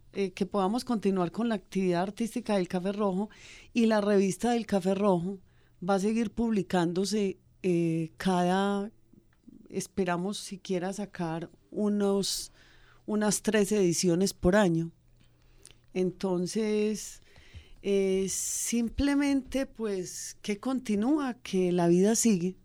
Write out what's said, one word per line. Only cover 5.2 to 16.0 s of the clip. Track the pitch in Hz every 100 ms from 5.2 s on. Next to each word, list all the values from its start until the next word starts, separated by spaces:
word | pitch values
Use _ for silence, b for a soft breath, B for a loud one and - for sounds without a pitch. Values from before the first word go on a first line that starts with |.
| 180 196 b b b _ 180
va | 196
a |
seguir | 208 226 214
publicándose, | - 226 208 160 180 170 175 196 214 196 - _ _
eh, | 190 170 165 160 160 -
cada, | 190 180 175 190 202 202 208 - _ - _ _ - - -
esperamos | 190 - - 180 175 190 202
siquiera | - 190 - 180 185
sacar | 196 202 - 165 165 170 - _
unos, | - 208 208 202 196 180 - - b b b b b -
unas | 208 208 190
tres | - 214 202
ediciones | 214 180 160 185 170 196
por | - 180 208
año. | 190 165 165 - _ _ - _ b b b b -
Entonces, | 185